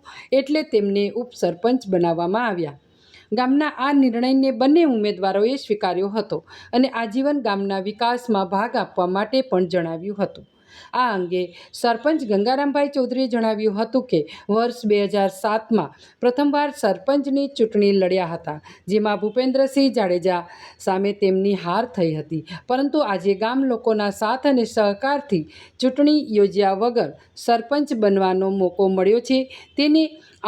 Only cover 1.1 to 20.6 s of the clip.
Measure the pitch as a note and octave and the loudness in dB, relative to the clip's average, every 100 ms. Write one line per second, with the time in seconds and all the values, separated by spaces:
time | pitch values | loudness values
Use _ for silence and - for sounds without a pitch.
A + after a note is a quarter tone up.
1.1 | A3+ B3 - F3+ E3+ A3+ B3+ G3+ F#3 E3+ | -4 -10 -4 -4 0 0 0 0 0 2
2.1 | E3 E3+ G#3+ A#3+ F3+ D#3+ C#3 _ _ _ | 2 2 0 -2 -4 -6 -8 _ _ _
3.1 | - - G#3+ B3+ C#4 D4+ - C4+ C#4+ C4 | -20 -6 -2 2 2 0 -2 0 4 4
4.1 | A#3 B3 C4+ C4+ A3+ C4+ D#4 D#4+ A3+ G#3 | 2 2 2 2 2 4 4 4 2 0
5.1 | F3+ F#3+ G3 A3 C4+ - G#3 F#3+ F3 G3 | 0 0 2 0 0 -4 -2 -2 -2 -2
6.1 | A3 - D#3 - - - B3 C4 A3+ A3+ | -4 -6 -8 -10 -20 -4 0 0 -2 -6
7.1 | A3+ C#4 D4 A3+ G3 G3 G3 F#3+ G#3 A#3 | -2 -2 -2 -2 -2 -2 -4 -6 -4 -2
8.1 | B3 B3 G3+ F#3+ G3 A#3 A#3+ F3+ - F3+ | -2 -2 -2 0 -2 -2 -4 -4 -2 -2
9.1 | F#3+ G#3+ C4 C4 F#3 F3+ F3+ E3 E3 F#3+ | -2 -2 -2 0 0 0 -2 -4 -8 -8
10.1 | G3+ F#3 - - _ _ - - A#3+ B3 | -6 -6 -6 -20 _ _ -20 -10 -4 -2
11.1 | G3 F3 F3+ F3 - - - A#3+ A#3 C#4+ | -2 -4 -4 -4 -10 -20 -4 -2 0 0
12.1 | D#4+ A3+ G3 G#3+ C4+ C#4+ C#4+ C#4+ C#4+ B3 | -2 0 0 2 0 0 0 -2 -2 -2
13.1 | B3 C4 A#3 A3+ G#3+ G#3+ G3+ A#3 B3+ B3 | -2 -2 0 0 0 -2 -2 -2 -2 0
14.1 | E3 D3 - - G#3 A#3+ A#3 G#3+ G#3 G3 | -2 -2 -10 -2 0 0 -2 0 2 2
15.1 | G3+ G3 F#3+ A3 A3 A3 A3 C#3+ - - | 0 0 0 -2 -2 0 0 0 -8 -20
16.1 | - A#3+ B3 C#4+ D4 D4 C#4 G#3+ F#3 - | -2 -2 2 0 0 -2 -2 -2 -2 0
17.1 | C#4+ C#4 C#4 C#4 - A3 G#3 G3+ G3 F#3 | 0 0 -2 -2 0 0 2 2 4 2
18.1 | F#3 E3+ E3 - D3+ - - - G#3+ G#3+ | 0 -2 -6 -10 -12 -14 -18 -2 0 0
19.1 | G3+ G#3 A3+ C4 C4 C4+ C#4 C4+ A#3 G3 | -2 -2 -2 0 0 0 2 2 2 0
20.1 | F3+ F3+ F3 E3+ - | 0 0 -2 -4 -16